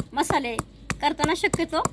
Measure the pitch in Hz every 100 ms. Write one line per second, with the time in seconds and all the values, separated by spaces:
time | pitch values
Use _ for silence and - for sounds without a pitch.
0 | - 254 370 320 247 220 - - - -
1 | 294 302 302 339 - - 330 320 -